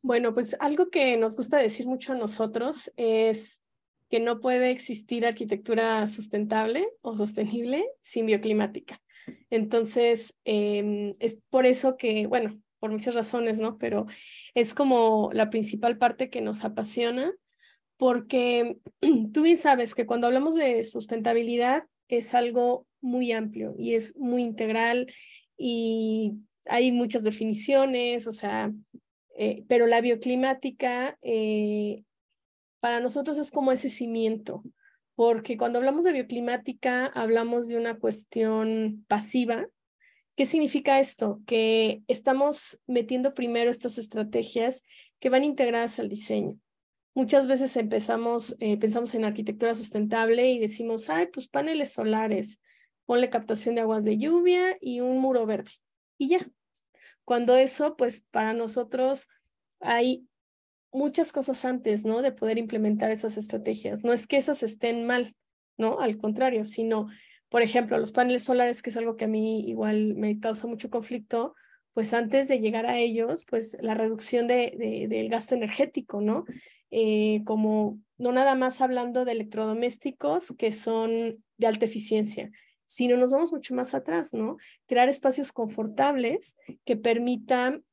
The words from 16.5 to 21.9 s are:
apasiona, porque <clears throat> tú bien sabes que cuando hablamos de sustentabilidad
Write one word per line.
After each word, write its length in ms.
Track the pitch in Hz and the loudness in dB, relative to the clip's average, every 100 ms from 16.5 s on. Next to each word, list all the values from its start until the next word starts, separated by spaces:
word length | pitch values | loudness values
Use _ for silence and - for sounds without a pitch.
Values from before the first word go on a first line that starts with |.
| 214 - | -4 -6
apasiona, 680 | 214 214 - 233 247 311 - _ _ _ _ _ _ | -4 -2 0 0 0 -2 -4 _ _ _ _ _ _
porque 800 | 254 247 214 262 247 240 240 - - _ | 2 2 0 0 2 2 0 -4 -14 _
<clears throat> 320 | 294 262 214 | 4 4 4
tú 80 | 302 | 4
bien 160 | 320 339 | 6 6
sabes 380 | 302 262 226 - | 6 4 2 -2
que 100 | 226 | -2
cuando 220 | 240 240 | 2 2
hablamos 260 | 254 302 | 2 2
de 300 | 320 277 233 | 2 2 2
sustentabilidad 1000 | 220 240 214 226 220 233 233 240 247 285 - | -2 -6 -6 -4 0 0 0 0 2 0 -2